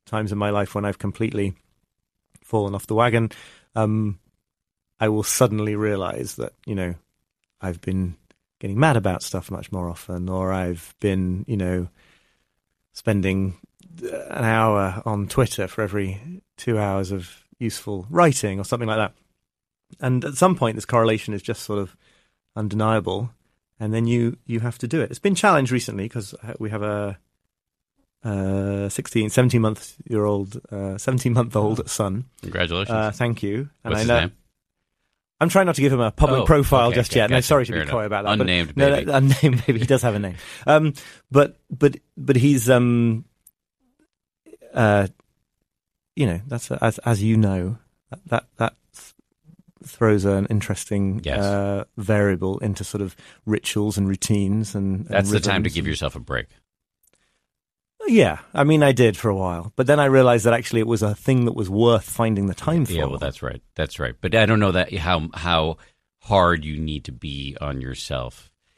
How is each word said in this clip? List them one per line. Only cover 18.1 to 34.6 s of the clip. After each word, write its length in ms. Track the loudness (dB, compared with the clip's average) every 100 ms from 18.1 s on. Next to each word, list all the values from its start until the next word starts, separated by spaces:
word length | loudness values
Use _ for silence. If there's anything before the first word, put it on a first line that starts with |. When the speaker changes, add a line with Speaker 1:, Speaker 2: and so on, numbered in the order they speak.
Speaker 1:
writing 500 | 2 4 2 -2 -4
or 40 |
something 240 | -4 -4 -2
like 100 | -2
that. 140 | -2 -6 _ _ _ _ _ _ _ -8
And 240 | -2 -2
at 100 | -2 2
some 180 | 2 2
point, 200 | 0 -2
this 80 |
correlation 500 | 0 2 4 2 -4
is 80 | -8
just 200 | -8 -10
sort 160 | -6 -6
of 180 | -6 _ _ _ _ _ _ -8
undeniable, 760 | -4 0 2 2 0 -4 -6 -10 _ _ _ -10
and 120 | -4
then 140 | -2 0
you, 320 | 0 0 -4 -6
you 140 | -6
have 180 | -6 -6
to 100 | -4
do 120 | -4
it. 100 | -4
It's 80 | -2
been 160 | -2
challenged 380 | 2 4 4 2
recently 360 | 0 -2 -6 -8
'cause 260 | -8 -12 -14 -14 -10
we 120 | -8
have 120 | -6
a, 360 | -4 -4 -6 -8 _ _ _ _ _ _ _ _ _ _
a 640 | -6 -2 -2 -2 -2 -4 -4
sixteen, 380 | -6 -4 -2 0
seventeen 320 | 2 2 4
month 360 | 0 -2 -10 -18 -6
year 160 | -2
old, 360 | 0 0 -4 -12 -12
uh, 240 | -10 -8 -6
seventeen 340 | -4 -2 0
month 200 | 0 0 0
old 240 | 0 -2
Speaker 2:
Oh. 40 | -4
Speaker 1:
son. 380 | -4 -4 -4 -8 _
Speaker 2:
Congratulations. 520 | -8 -4 -2 -2 -2 -2
Speaker 1:
Uh, 140 | -2
thank 320 | -2 -4 -2
you. 260 | -4 -6 -8 _
And 60 | -6
Speaker 2:
What's 40 | -2
Speaker 1:
I 20 |
Speaker 2:
his 80 | 2
Speaker 1:
know 120 | 2
Speaker 2:
name? 120 | 0 -6 _ _